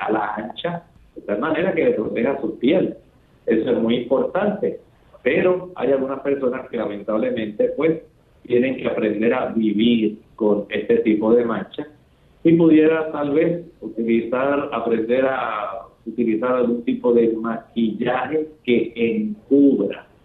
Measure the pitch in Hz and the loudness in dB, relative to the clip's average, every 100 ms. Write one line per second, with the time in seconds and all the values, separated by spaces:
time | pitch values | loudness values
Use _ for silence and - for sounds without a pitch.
0 | 104 107 104 107 110 - 170 170 - _ | -4 -2 -4 -6 -10 -8 -6 -8 -12 _
1 | _ - - 208 160 311 190 170 131 113 | _ -14 -6 -4 -2 -2 0 0 0 0
2 | 110 104 123 - - - 123 180 - - | -2 -2 -2 -2 -6 -2 2 2 0 -4
3 | _ _ _ _ - - - - 113 - | _ _ _ _ -2 0 2 0 0 0
4 | - 131 - 180 208 196 104 - - _ | 0 0 0 -2 -2 -2 -4 -6 -14 _
5 | _ - 127 160 185 180 180 - 131 135 | _ -8 -2 2 2 0 -4 -4 0 0
6 | 131 135 143 139 131 127 120 117 104 104 | 0 -4 -2 -2 -2 -4 -6 -6 -6 -6
7 | 101 110 127 117 107 104 123 - 160 156 | -4 -2 -2 -4 -4 -2 -2 0 0 0
8 | - _ _ _ - 120 131 127 - - | -6 _ _ _ 0 2 2 -2 -4 -2
9 | 110 101 117 127 127 107 110 101 117 117 | -2 0 0 0 -2 0 0 2 4 4
10 | 107 - - - 104 101 - 104 - 117 | 0 -4 -14 -2 0 0 -2 -4 0 2
11 | 113 104 110 120 117 107 - - 147 - | 2 2 4 4 2 -2 -8 -12 -14 -16
12 | _ _ _ _ 165 165 165 156 156 160 | _ _ _ _ 4 6 6 6 6 2
13 | 156 147 147 143 170 170 - - 110 - | -2 -4 -2 0 0 -2 -8 -14 -10 -4
14 | 113 113 113 127 139 143 - 117 113 113 | 0 0 0 -2 0 -2 -2 -4 -2 -2
15 | 107 127 135 131 120 107 104 - - _ | 0 0 2 0 -4 -6 -8 -10 -14 _
16 | 117 110 113 107 123 127 120 120 - 120 | -8 -2 0 0 0 0 0 -2 -2 -2
17 | 123 117 113 110 117 110 - - 113 98 | 2 4 4 0 -4 -6 -8 -2 -2 -2
18 | 120 127 131 156 156 - - 117 - - | -2 -2 -2 -4 -4 -6 0 0 0 -2
19 | 113 107 107 - - 139 143 113 101 - | -2 0 -4 -6 2 6 6 4 0 -6
20 | - _ | -14 _